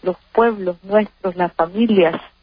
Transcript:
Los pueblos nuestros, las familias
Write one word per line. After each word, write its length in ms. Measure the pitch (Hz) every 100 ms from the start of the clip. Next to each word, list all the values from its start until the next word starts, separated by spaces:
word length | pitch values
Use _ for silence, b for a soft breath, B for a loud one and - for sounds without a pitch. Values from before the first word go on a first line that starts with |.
Los 140 | 180 180 _
pueblos 440 | - 233 214 185 175
nuestros, 540 | 190 208 208 _ 190 180
las 160 | 175
familias 680 | _ 165 190 233 202 165 160 - _